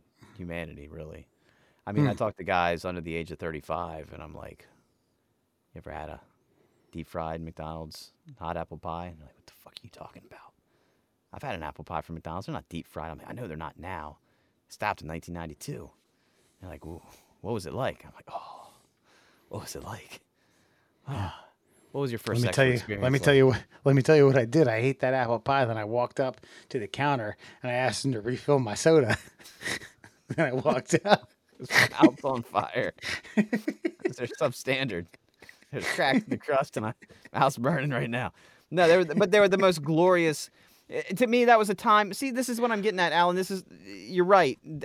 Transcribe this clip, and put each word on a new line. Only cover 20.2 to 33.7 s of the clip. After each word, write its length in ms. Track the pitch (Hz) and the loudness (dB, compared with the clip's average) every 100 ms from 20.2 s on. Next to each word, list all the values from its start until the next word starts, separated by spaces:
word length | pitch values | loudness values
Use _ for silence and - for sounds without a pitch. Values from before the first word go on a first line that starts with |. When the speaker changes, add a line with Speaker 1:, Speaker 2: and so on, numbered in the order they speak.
| _ _ _ _ _ _ _ _ - | _ _ _ _ _ _ _ _ -12
Speaker 1:
<sighs> 240 | 135 95 - - _ _ _ _ | -8 -8 -10 -20 _ _ _ _
What 100 | 139 | -6
was 100 | 139 | -6
your 80 | 113 | -4
first 80 | - | -2
Speaker 2:
Let 80 | 117 | 0
me 40 | 117 | 2
Speaker 1:
sexual 60 | 110 | 4
Speaker 2:
tell 20 | 131 | 2
you, 60 | |
Speaker 1:
experience 300 | 120 - 101 | 2 -2 -2
Speaker 2:
let 80 | 127 | 0
me 60 | 135 | 2
Speaker 1:
like? 40 | |
Speaker 2:
tell 100 | 143 | 6
you, 200 | 139 131 110 - - 139 | 6 6 4 -4 -4 2
let 100 | 139 | 4
me 60 | |
tell 140 | 131 156 | 6 6
you 80 | 139 | 8
what 80 | 131 | 6
I 60 | |
did. 240 | 113 151 139 | 2 4 4
I 80 | 110 | 4
ate 240 | 131 135 | 0 0
that 140 | 127 | 0
apple 260 | 131 117 117 | 0 0 -2
pie, 240 | - 139 | 0 2
then 140 | 120 110 | 2 -2
I 80 | 104 | -2
walked 340 | 120 127 - | -2 -2 -2
up 220 | 131 - - - - | -4 -4 -16 -20 -10
to 100 | 131 | -8
the 100 | 101 | -6
counter 500 | - 143 135 107 - - - | -2 0 0 -2 -10 -18 -12
and 80 | 127 | -4
I 40 | 123 | 0
asked 280 | 127 104 | 0 0
him 80 | 135 | -2
to 80 | 117 | -4
refill 380 | 110 127 - 143 | -4 -4 2 2
my 140 | 113 104 | 2 0
soda. 420 | 160 160 113 110 | 6 6 6 0
<laughs> 1080 | - _ - - - - - _ - _ _ - | -4 _ -20 -12 -8 -8 -10 _ -20 _ _ -2
Then 120 | 147 | 0
I 60 | |
walked 420 | 127 156 131 - 165 | 0 0 0 2 0
<laughs> 40 | 202 | 4
out. 240 | 208 - _ _ _ | 2 2 _ _ _
Speaker 1:
His 100 | 127 - - | 0 2 2
mouth's 320 | - - - 139 | 6 4 4 -2
on 160 | 123 | -4
fire. 520 | - 104 - 110 101 - - | -2 -2 -2 -4 -4 -6 -8
Speaker 2:
<laughs> 220 | - - - | -10 -2 0
Speaker 1:
They're 920 | 208 214 - | 0 -2 -6